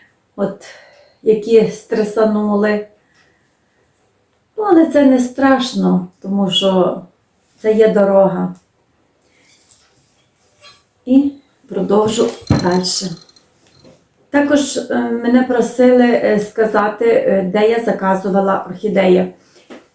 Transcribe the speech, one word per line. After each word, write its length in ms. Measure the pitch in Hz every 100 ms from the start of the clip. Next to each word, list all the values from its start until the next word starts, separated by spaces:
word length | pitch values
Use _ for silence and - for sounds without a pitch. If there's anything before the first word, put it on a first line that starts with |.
| _ _ _ -
от, 300 | 190 - - - - _ _ _
які 480 | - 214 233 220 -
стресанули. 1160 | - - 226 202 220 214 214 208 202 208 208 208 _ _ _ _ _ _ _ _ _ _ _ _ _ _ _ _ -
Ну, 80 |
але 220 | 415 330 -
це 180 | 285
не 140 | 269 247
страшно, 880 | - - 269 254 - 202 185 180 180 _
тому 280 | 190 196 190
що 520 | - 190 185 170 - - _ _ _ _ -
це 140 | 214
є 160 | 214 214
дорога. 680 | 202 196 196 190 180 180 - _ _ _ _ _ _ _ _ _ _ _ - _ _ _ _ _ _ _ _ - _ _ _ 247
І 260 | 269 285 - _ _ -
продовжу 600 | 190 185 202 214 226 - - -
далі. 320 | 214 180 185 185 - 190 165 _ _ _ _ _ _ - _ _ _ _
Також, 460 | 285 285 285 - 247
е, 180 | 247
мене 480 | 240 240 233 240 247
просили, 640 | 247 247 - - 247 247
е, 360 | 240 226 208 208
сказати, 640 | - - 214 214 214 214
е, 460 | 233 226 175 190 185
де 180 | 208 214
я 140 | 226
заказувала 840 | 214 190 190 185 202 190 196 196 185
орхідеї. 640 | - 208 190 185 180 185 - _ _ - - _